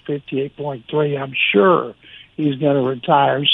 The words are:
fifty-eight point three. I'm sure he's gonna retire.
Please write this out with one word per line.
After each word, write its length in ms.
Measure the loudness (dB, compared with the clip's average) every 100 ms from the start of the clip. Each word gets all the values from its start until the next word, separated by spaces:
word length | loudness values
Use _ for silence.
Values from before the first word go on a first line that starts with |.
| -10
fifty-eight 500 | -10 -6 -6 -6 -8
point 280 | -10 -10 -6
three. 260 | -4 -2 -4
I'm 180 | -6 -6 0
sure 420 | 4 4 4 0 -12 -20 -20 -16 -4
he's 200 | -2 0
gonna 260 | 0 0
retire. 640 | 0 -2 2 4 4 2 2